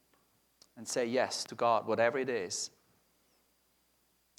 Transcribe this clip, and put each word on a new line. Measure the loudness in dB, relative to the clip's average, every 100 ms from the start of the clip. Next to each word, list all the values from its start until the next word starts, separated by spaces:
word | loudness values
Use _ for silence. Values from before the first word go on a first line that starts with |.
| _ _ _ _ _ _ _ -16
and | -6
say | -2 0
yes | 0 0 -2 -8
to | 0
God, | 2 2 2
whatever | 4 4 2
it | -2
is." | -4 -4 -6 -8 _ _ _ _ _ _ _ _ _ _ _ _ _ _ _ _